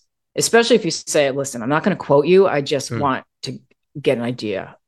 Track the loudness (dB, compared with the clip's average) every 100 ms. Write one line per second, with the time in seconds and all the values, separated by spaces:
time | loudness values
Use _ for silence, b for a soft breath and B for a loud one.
0 | _ _ _ -4 2 4 4 2 2 -6
1 | -2 0 0 -2 -6 -6 -2 0 0 -2
2 | 2 2 4 4 4 0 -2 -4 -4 -4
3 | -2 -4 -8 _ -12 -12 _ _ _ -6
4 | -2 0 -2 -6 -6 -6 -8 -12